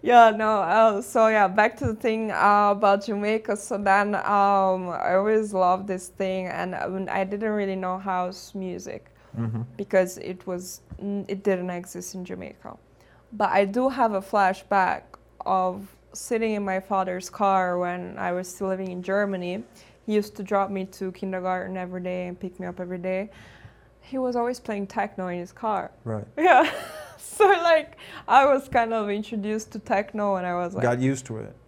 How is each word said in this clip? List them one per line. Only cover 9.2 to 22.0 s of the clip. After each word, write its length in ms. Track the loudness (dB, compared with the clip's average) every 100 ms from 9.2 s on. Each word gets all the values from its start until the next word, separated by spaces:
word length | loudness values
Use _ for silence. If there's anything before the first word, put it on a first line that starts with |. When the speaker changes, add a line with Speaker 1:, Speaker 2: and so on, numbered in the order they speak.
| -16 -6
Speaker 2:
Mm-hmm. 260 | -6 -4 -8 -10
Speaker 1:
because 420 | 0 2 2 -4
it 260 | -12 -12 -8
was, 340 | -8 -10 -16 _ -12
n-, 240 | -8 -8 -6
it 160 | -4
didn't 260 | 0 0 -2
exist 440 | -8 -10 -14 -12
in 100 | -12
Jamaica. 520 | -12 -12 -12 -16 -18 -20 _ _ _ _ _
But 160 | -2 0
I 160 | 2 2
do 220 | 2 0
have 260 | 2 0
a 60 | 0
flashback 800 | -2 2 2 0 0 2 2 -2 -8 -20 _ _
of 420 | -2 0 0 -4 -12 -20 _
sitting 420 | -16 -4 -2 0
in 100 | -2
my 160 | -2 -4
father's 480 | -2 -2 0 -4 -8
car 500 | 0 2 4 2 0
when 380 | -2 -4 -8 -6
I 140 | -4
was 160 | -4 -6
still 160 | -6 -4
living 220 | -4 -4
in 120 | -8
Germany. 600 | -2 0 0 -2 -4 -6 -10 -20 -20 _ -2
He 80 |
used 200 | -2 -2 -8
to 60 |
drop 280 | -4 -2 0
me 160 | -4 -8
to 260 | -8 -10
kindergarten 640 | -6 -6 -6 -4 -4 -4 -8
every 240 | -8 -8